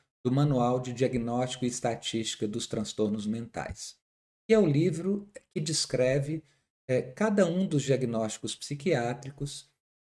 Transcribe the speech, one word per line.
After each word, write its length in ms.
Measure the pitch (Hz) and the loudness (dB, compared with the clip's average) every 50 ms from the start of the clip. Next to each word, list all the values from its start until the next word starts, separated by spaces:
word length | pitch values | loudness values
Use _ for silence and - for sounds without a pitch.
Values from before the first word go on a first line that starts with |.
| _ _ _ _ _ | _ _ _ _ _
do 80 | 123 127 | 0 2
Manual 480 | 139 147 151 139 127 120 123 127 127 | 4 4 4 4 4 4 4 2 0
de 120 | 127 127 120 | -2 -4 -2
Diagnóstico 720 | 113 131 123 123 123 117 117 120 123 127 127 - - - | 0 0 0 2 0 -2 -2 -2 -2 -2 -2 -4 -4 -4
e 40 | 123 | -4
Estatística 800 | 120 - - 123 113 113 - - - 117 113 - - - - | -4 -2 -4 -4 -4 -4 -6 -4 -4 -4 -4 -4 -4 -4 -4
dos 200 | 104 104 117 113 | -4 -4 -4 -6
Transtornos 600 | - - 113 107 104 - - 107 104 104 110 104 | -4 -4 -4 -4 -6 -2 0 0 0 0 -2 -2
Mentais, 680 | 107 107 117 117 117 _ - - - - - - - - _ _ _ _ _ _ _ _ _ _ | -4 -4 -4 -6 -8 _ -8 -8 -8 -8 -12 -14 -16 -16 _ _ _ _ _ _ _ _ _ _
que 60 | _ 220 | _ 4
é 60 | 220 | 6
o 80 | 202 | 6
livro 640 | 160 139 143 165 185 156 160 170 190 202 202 - - _ - _ _ _ | 6 4 4 4 2 0 -2 -2 -2 -2 -2 -4 -10 _ -20 _ _ _
que 60 | 180 | -4
descreve, 840 | 156 156 156 - - - - 123 127 127 131 143 139 143 156 160 - _ _ _ _ _ _ _ _ - | -2 -2 -2 -2 -2 -2 2 2 4 4 4 2 0 0 -4 -6 -6 _ _ _ _ _ _ _ _ 0
eh, 120 | 127 127 | 0 0
cada 460 | - - - - 208 220 208 202 196 | 0 -2 -4 -2 0 2 4 4 4
um 200 | 170 165 180 190 | 4 4 0 0
dos 180 | 175 156 143 - | 2 2 0 2
diagnósticos 720 | 131 135 123 127 117 117 110 113 107 - - - 113 - | 2 2 2 2 0 0 0 -2 -2 -4 -6 -8 -8 -8
psiquiátricos, 1160 | - - - 147 143 139 185 165 127 120 120 127 143 - 135 143 - 143 143 - - - _ _ _ _ _ _ _ _ _ | -8 -8 -8 -8 -4 0 0 2 2 2 -2 -4 -6 -8 -14 -10 -8 -8 -8 -8 -12 -16 _ _ _ _ _ _ _ _ _